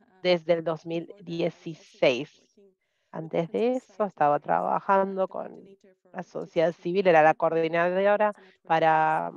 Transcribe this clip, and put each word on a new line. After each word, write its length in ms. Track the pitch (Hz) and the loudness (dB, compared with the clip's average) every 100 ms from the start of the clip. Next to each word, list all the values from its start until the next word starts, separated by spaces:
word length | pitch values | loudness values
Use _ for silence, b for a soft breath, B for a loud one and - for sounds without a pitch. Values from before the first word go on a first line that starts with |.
| _ _ | _ _
desde 320 | 180 175 160 | 0 0 0
el 100 | 170 | 0
dos 220 | 160 160 170 | -2 -6 -6
mil 260 | 165 165 202 | -8 -8 -14
dieciséis. 1200 | 170 165 170 - 170 156 - _ 156 123 151 _ _ _ 202 _ _ _ _ | -10 -4 -4 -6 -14 -16 -20 _ 0 0 -6 _ _ _ _ _ _ _ _
Antes 380 | 165 160 170 170 | -14 -6 -4 -4
de 260 | 190 233 254 | -2 -2 -2
eso, 260 | - - | -8 -6
estaba 360 | 208 - 147 147 | -6 0 0 0
trabajando 880 | - 170 180 - - 196 196 190 190 | 0 -2 0 -2 2 2 0 -2 -6
con 340 | - - - 190 196 196 185 185 | -6 -12 -16 -20 -20 _ _ _
la 100 | 180 | -16
sociedad 520 | 175 160 165 170 165 | -12 -12 -6 0 0
civil, 340 | 165 175 185 185 | -2 -4 0 4
era 160 | 160 | 6
la 100 | 156 | 6
coordinadora 1000 | 156 165 165 160 170 175 185 202 208 214 208 b b | 4 0 0 0 0 0 0 0 2 0 -4 b b
para 680 | - 160 160 156 156 160 170 | -4 2 4 4 2 0 -4